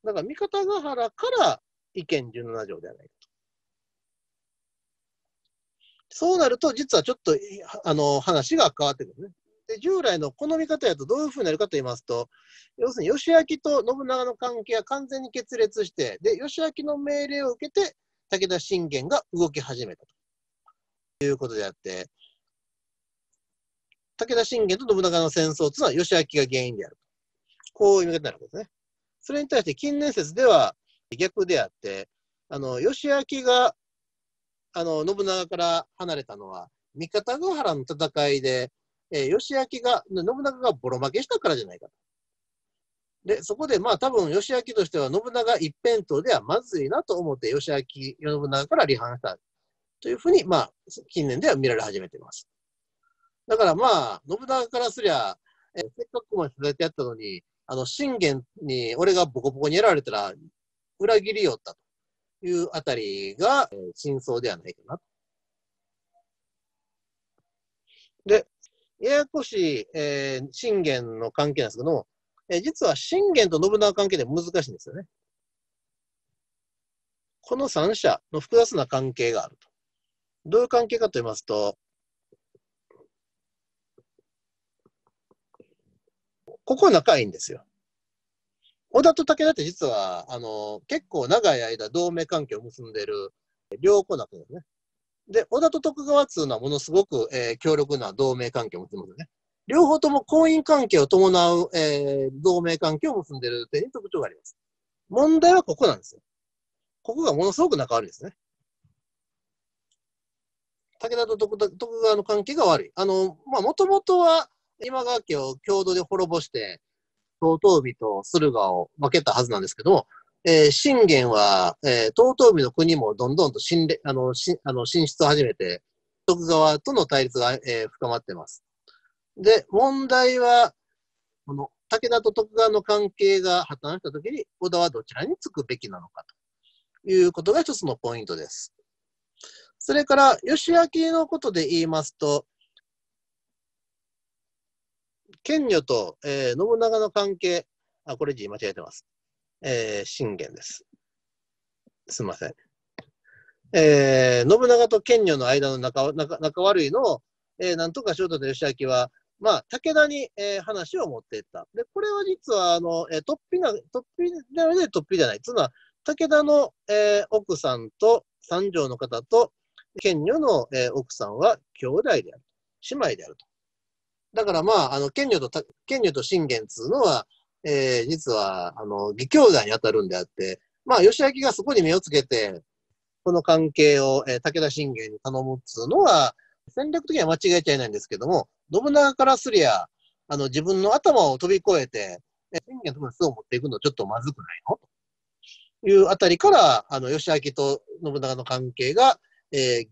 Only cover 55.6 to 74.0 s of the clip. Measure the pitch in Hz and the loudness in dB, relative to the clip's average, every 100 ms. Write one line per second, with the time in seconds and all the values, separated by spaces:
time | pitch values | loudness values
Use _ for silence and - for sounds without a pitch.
55.6 | _ - 117 - 240 240 - 196 147 - | _ -14 -12 -12 -12 -12 -8 -6 -6 -6
56.6 | 143 135 165 - 123 113 104 90 _ _ | -6 -4 -6 -4 -10 -10 -14 -16 _ _
57.6 | - 131 123 - 277 240 160 135 123 - | -10 -8 -8 -6 -6 -2 -2 -2 -8 -14
58.6 | 147 127 117 120 185 180 160 123 135 135 | -8 -6 -4 -2 0 2 0 -2 -6 -4
59.6 | 147 175 220 151 127 104 101 147 160 _ | -2 2 2 2 -2 -6 -6 -10 -20 _
60.6 | _ _ _ - 208 214 196 214 175 110 | _ _ _ -4 2 2 0 -2 -2 -4
61.6 | 101 - _ _ _ _ _ _ 180 175 | -12 -20 _ _ _ _ _ _ -6 -4
62.6 | 170 160 151 120 104 98 98 - 214 277 | -4 -6 -6 -6 -6 -8 -10 -2 0 2
63.6 | - 101 90 - 147 135 139 120 120 87 | 0 -6 -16 -10 -8 -8 -6 -4 -4 -8
64.6 | 87 - - 170 _ _ _ _ _ _ | -12 -20 -16 -16 _ _ _ _ _ _
65.6 | _ _ _ _ _ 698 _ _ _ _ | _ _ _ _ _ _ _ _ _ _
66.6 | _ _ _ _ _ _ _ _ _ _ | _ _ _ _ _ _ _ _ _ _
67.6 | _ _ _ _ _ _ 196 214 - _ | _ _ _ _ _ _ 0 0 0 _
68.6 | _ _ _ - 240 285 196 302 - 208 | _ _ _ -6 -2 0 0 -6 -6 -2
69.6 | 165 127 - 160 147 143 139 131 135 - | -2 -2 -8 -8 -6 -4 -6 -8 -10 -8
70.6 | 240 202 156 127 120 110 113 - 147 143 | -4 -2 0 -2 -6 -8 -8 -2 -2 -2
71.6 | 113 107 147 139 - _ _ _ - 175 | -6 -4 -4 -4 -6 _ _ _ -6 -4
72.6 | 254 - 214 - - 359 403 302 196 160 | -4 -2 -2 -2 -2 0 2 2 2 2
73.6 | 190 208 208 202 | 0 2 0 0